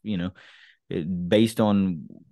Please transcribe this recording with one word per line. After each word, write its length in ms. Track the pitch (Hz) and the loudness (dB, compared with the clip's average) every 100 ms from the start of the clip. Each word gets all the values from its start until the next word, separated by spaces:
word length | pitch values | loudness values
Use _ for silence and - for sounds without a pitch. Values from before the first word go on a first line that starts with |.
you 140 | 107 95 | -6 -4
know, 160 | 90 - - - - _ _ | -6 -8 -20 -20 -20 _ _
it, 380 | 92 92 90 87 | -6 -4 -4 2
based 320 | 107 113 113 | 2 4 2
on 480 | 107 101 95 80 - - _ | 2 2 0 -2 -10 -20 _